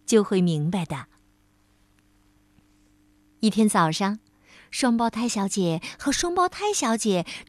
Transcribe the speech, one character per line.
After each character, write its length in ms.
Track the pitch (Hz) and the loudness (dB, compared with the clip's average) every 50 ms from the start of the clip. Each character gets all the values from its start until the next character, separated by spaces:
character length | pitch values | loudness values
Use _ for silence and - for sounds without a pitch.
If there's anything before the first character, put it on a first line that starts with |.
| _ | _
就 180 | - 233 214 202 | 2 4 4 4
会 200 | - 208 190 180 | 4 2 2 2
明 260 | 175 165 151 147 165 | 2 2 0 -2 -2
白 160 | 185 190 165 | -2 -4 -4
的。 220 | - 147 135 - - _ _ _ _ _ _ _ _ _ _ _ _ _ _ _ _ _ _ _ _ _ _ _ _ _ _ _ _ _ _ _ _ _ _ _ _ _ _ _ _ _ _ _ _ _ - | -6 -8 -10 -12 -14 _ _ _ _ _ _ _ _ _ _ _ _ _ _ _ _ _ _ _ _ _ _ _ _ _ _ _ _ _ _ _ _ _ _ _ _ _ _ _ _ _ _ _ _ _ -2
一 100 | - 220 | 0 0
天 200 | 190 208 220 214 | 2 4 2 4
早 220 | - 196 170 156 | 4 4 2 2
上， 280 | 160 - 196 196 208 220 _ _ _ _ _ _ - - - - - | 2 0 -2 -2 -4 -4 _ _ _ _ _ _ -20 -20 -20 -12 -6
双 240 | - 285 247 233 | -2 0 2 2
胞 120 | 233 233 226 | 2 0 0
胎 200 | - 226 240 240 | -2 -2 -4 -4
小 180 | - 208 196 | -2 -2 -4
姐 340 | 196 - 202 185 170 160 156 - - - - | -2 -2 0 0 0 0 -2 -6 -10 -12 -8
和 120 | - 285 | -4 -2
双 240 | 262 - - 349 349 | -2 -2 -2 -2 0
胞 140 | 370 359 370 | 0 0 0
胎 260 | - - 403 415 403 | 0 -2 -4 -2 -2
小 220 | - 294 226 226 | 0 0 0 0
姐 280 | 220 - 220 190 175 165 - - - - | 0 0 0 0 0 -2 -4 -10 -16 -8